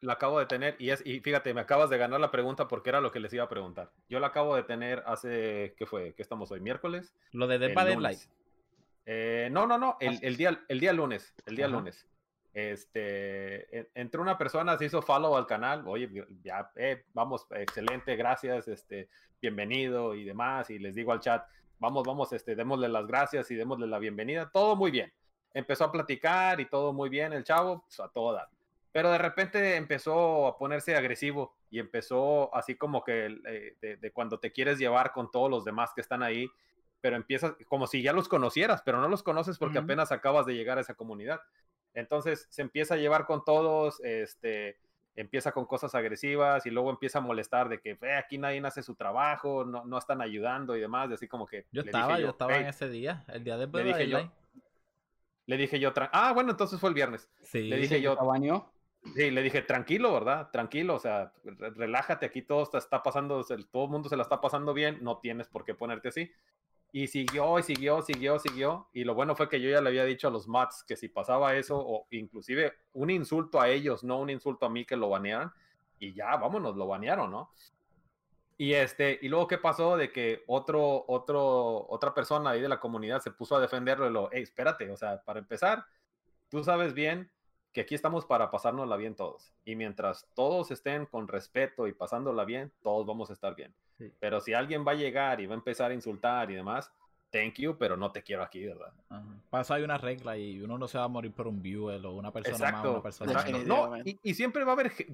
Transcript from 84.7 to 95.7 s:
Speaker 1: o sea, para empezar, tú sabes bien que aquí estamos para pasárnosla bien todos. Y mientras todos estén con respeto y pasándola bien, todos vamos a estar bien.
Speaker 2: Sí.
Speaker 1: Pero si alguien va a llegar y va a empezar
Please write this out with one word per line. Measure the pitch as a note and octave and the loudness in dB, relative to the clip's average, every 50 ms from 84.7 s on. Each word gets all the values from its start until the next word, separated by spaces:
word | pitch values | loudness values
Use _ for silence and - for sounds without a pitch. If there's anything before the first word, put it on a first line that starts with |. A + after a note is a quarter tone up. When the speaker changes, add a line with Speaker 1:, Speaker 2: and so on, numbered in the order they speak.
| D#3 - A2 G2 | 0 0 -6 -8
Speaker 1:
o | G2+ | -8
sea, | - A2+ G#2 G2+ G2 - | -6 -4 -4 -4 -6 -6
para | - G#2 A2 | -8 -8 -8
empezar, | G2+ - A2+ G2+ F3 G3 A3 - - _ _ _ _ _ _ _ _ _ _ _ _ _ | -8 -8 -2 0 2 2 2 0 -4 _ _ _ _ _ _ _ _ _ _ _ _ _
tú | - D3+ | -6 -2
sabes | C#3+ E3+ F3 E3+ F3 D#3 B2+ | 2 2 2 2 2 0 0
bien | C#3+ D3+ D#3 E3 F3+ F#3 - _ _ _ _ _ _ _ _ | 0 0 0 0 -2 -6 -12 _ _ _ _ _ _ _ _
que | _ A#2+ | _ -4
aquí | G#2+ - D3 | -2 -2 -4
estamos | C#3+ - D#3 E3 E3 - | -2 0 0 0 -2 0
para | - B2+ A#2 A2 G2+ | 2 4 4 4 2
pasárnosla | - G2 - A#2 B2 C3+ C3+ A#2+ G#2+ | 0 0 0 0 0 0 -2 -2 -2
bien | G2+ G#2+ A2+ G#2 | -2 -2 -6 -6
todos. | - F#2+ D#2+ - - - _ _ _ _ | -6 -6 -8 -8 -12 -20 _ _ _ _
Y | - A2+ | -10 -6
mientras | A2 A2 G#2+ G2+ - G2 G2 F#2 - - _ _ | -6 -6 -6 -4 -2 -2 -2 -2 -4 -10 _ _
todos | - B2+ D3 F3+ F3+ E3+ - | 0 2 2 2 0 -2 -4
estén | C3 - - C#3 C#3+ D3 D3 | -8 -6 -4 -4 -4 -4 -6
con | - - A#2 G#2+ | -6 -8 -8 -6
respeto | G2 G#2 G2 - - _ B2+ C3+ C3 - - A#2 G#2 | -4 -6 -6 -8 -4 _ 0 0 0 -2 -4 -4 -4
y | |
pasándola | F#2+ - F2+ - B2 A#2 C3+ C#3 A#2+ A2 G2+ | -4 -6 -6 -4 -4 -2 -2 -2 -2 -2 -2
bien, | G#2 A#2+ C3 C#3 D3 _ _ _ | -2 -4 -8 -8 -10 _ _ _
todos | G#2+ G#2 G#2+ G#2+ | 0 0 0 0
vamos | G#2 G#2+ A2+ G#2+ - | -2 -6 -6 -8 -10
a | |
estar | G2 - - G2 F2+ | -10 -8 -8 -8 -8
bien. | E2 C#2 C2+ _ _ _ _ _ _ | -8 -16 -18 _ _ _ _ _ _
Speaker 2:
Sí. | A2+ G#2 - _ | -18 -18 -12 _
Speaker 1:
Pero | G#2+ G#2 G#2+ G#2 | -4 -2 -2 -2
si | - A2+ A2 | -2 0 0
alguien | A#2+ C3+ D3 D#3 D3+ D3 | 0 0 0 -4 -2 0
va | C#3+ | 0
a | D3 | 0
llegar | D3+ D3 C3+ A#2+ C3+ C#3 C3+ B2+ A2 | 0 -2 -2 0 0 0 0 0 -2
y | G2 | -4
va | F#2+ A2 | -6 -8
a | A2+ | -6
empezar | - B2+ | -6 -6